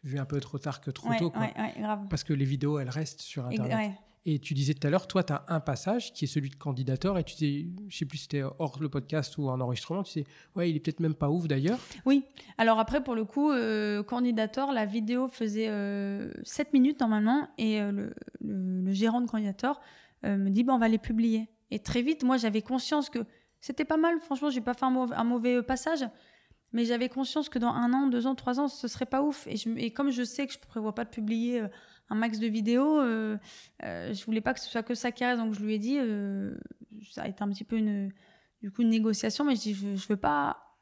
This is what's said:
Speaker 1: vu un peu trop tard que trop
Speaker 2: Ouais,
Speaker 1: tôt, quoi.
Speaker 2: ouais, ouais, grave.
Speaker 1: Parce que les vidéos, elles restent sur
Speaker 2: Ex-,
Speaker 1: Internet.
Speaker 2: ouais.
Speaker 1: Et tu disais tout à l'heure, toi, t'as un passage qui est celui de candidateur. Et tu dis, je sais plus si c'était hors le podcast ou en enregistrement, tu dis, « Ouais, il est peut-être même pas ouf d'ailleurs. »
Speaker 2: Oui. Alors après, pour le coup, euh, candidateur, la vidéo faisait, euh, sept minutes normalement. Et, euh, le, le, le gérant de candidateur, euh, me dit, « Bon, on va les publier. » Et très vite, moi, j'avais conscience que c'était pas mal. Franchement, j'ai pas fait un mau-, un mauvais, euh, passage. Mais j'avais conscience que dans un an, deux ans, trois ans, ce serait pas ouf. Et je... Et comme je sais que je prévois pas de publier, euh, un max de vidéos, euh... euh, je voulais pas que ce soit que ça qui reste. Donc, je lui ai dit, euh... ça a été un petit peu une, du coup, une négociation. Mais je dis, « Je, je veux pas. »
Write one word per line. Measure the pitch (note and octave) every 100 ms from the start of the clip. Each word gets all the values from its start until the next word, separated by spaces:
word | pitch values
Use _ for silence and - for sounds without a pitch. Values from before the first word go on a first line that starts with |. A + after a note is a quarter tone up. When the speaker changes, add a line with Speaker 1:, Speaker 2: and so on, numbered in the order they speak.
Speaker 1:
vu | D3 C#3
un | C3+
peu | C#3+
trop | - C#3
tard | D3+ C3+
que | -
trop | C3 -
Speaker 2:
Ouais, | A#3
Speaker 1:
tôt, | E3+
quoi. | A3
Speaker 2:
ouais, | A3 -
ouais, | A3 -
grave. | G#3 G#3 G3+
Speaker 1:
Parce | D#3+
que | -
les | D3 C3+
vidéos, | C#3 C#3+ D3
elles | B2+
restent | C3 D#3 -
sur | - - B2
Speaker 2:
Ex-, | G#3+
Speaker 1:
Internet. | G#3 A3 G#3+
Speaker 2:
ouais. | G3 - _ -
Speaker 1:
Et | D3+
tu | -
disais | C#3 C#3
tout | C#3+ D3
à |
l'heure, | F3 F3+
toi, | F#3+
t'as | F3+ C#3+ -
un | E3
passage | - C3 - A#3 -
qui | -
est | D3
celui | - C3+
de | C3+
candidateur. | D3+ B2+ B2+ C3 F#3 F#3+
Et | D#3+
tu | -
dis, | D3+ C#3+ E3+ F3+ G#3
je | -
sais | C#3+
plus | C#3+
si |
c'était | - C#3+
hors | C3+ C#3 D#3 C3+
le | D3+
podcast | C#3+ C3+ D#3 C#3+ -
ou | C#3+
en | B2+
enregistrement, | B2+ B2 - F3
tu | F#3+ D#3+
dis, « | C#3+ - - -
Ouais, | F3
il | D3+
est |
peut-être | D#3 D#3
même | E3
pas | D#3 C#3+
ouf | E3 E3
d'ailleurs. » | C#3 D3 A#3+ - - -
Speaker 2:
Oui. | C#4 C4+ - - -
Alors | A3+ A3
après, | A3 C#4+
pour | C4 A#3
le | G#3+
coup, | - D4
euh, | C4+ A3+ G#3+ G#3+ G#3
candidateur, | G#3 B3 B3 A3+ A3 A3 C#4
la | B3+ G#3+
vidéo | G#3+ G#3+ B3 C4
faisait, | - A3 G#3 A3
euh, | G#3 G3+ G3+ G3 G3+ - -
sept | - - D4
minutes | C#4 B3+ D4
normalement. | A#3 G#3+ G#3+ C4+ D4 -
Et, | A3 G#3+
euh, | G3+
le, | G3+ G3+ - - -
le, | - G3+ F#3 F#3
le | F#3
gérant | G3 A3+ A#3
de | A#3+
candidateur, | A3 G#3 G3 B3 C#4+ - - - _ -
euh, | G3
me | G3
dit, « | G3
Bon, | A#3+ C4
on |
va | A3+
les | A3
publier. » | - A3+ A3+ A3 A3 _ _
Et | G#3
très | - A#3+
vite, | B3 D#4
moi, | B3 C4
j'avais | A3+ G#3
conscience | G#3+ B3+ - D4+ C#4
que | A#3+ A3+ _ _ _
c'était | - C4
pas | D4+ D#4+
mal. | E4 E4+
Franchement, | E4 C4+ D4
j'ai | B3+
pas | A3+
fait | B3 C4
un |
mau-, | B3+ B3
un | - A3+
mauvais, | A#3+ A#3 B3
euh, |
passage. | A#3+ C4 - D#4+ B3 - _ _ _ _ _
Mais | A3+ A#3
j'avais | A#3+ B3
conscience | C4 C4+ D4+ D4
que | B3+
dans | A#3+
un | - A#3+
an, | G#3 C#4
deux | A#3+ A#3+
ans, | C4
trois | - B3
ans, | C#4+
ce | - A#3+
serait | - B3+
pas | C4
ouf. | D4 C#4+ -
Et | G#3+
je... | A3+
Et | A3+ A#3
comme | A3+ C#4+
je | B3
sais | A#3+ - C#4
que |
je | -
prévois | - A#3 G#3+ G#3
pas |
de | A#3
publier, | - G#3+ A3+ A#3+ A#3+
euh, | G#3 - - - _
un | G#3+
max | A#3 G#3+
de | A3+
vidéos, | A3 G#3+ A#3+ C#4+ D4+
euh... | B3+ A3 A3 G#3+ - - - _
euh, | - E2+ F2
je | G3+ G#3+
voulais | A3
pas | G#3+
que | B3+
ce | -
soit | A#3
que | A3
ça | A#3+ B3
qui | A#3+
reste. | B3 B3
Donc, | A3+
je | G#3
lui | G#3+ G#3+
ai |
dit, | G#3+ C#4+
euh... | B3 G#3+ G3+ G3 G3 - - - - G#3+ G#3
ça | -
a | -
été | G3
un | G3+
petit | G3
peu | G#3 A3+
une, | G#3+ G#3 G3 - _ _ _ _
du | G#3
coup, | G3
une | A#3
négociation. | A3 A3 G#3+ A3 G#3+ D4
Mais | A#3+
je |
dis, « | G#3+ G3
Je, | G3+ G3
je | -
veux | G#3
pas. » | - - C#4+ - - _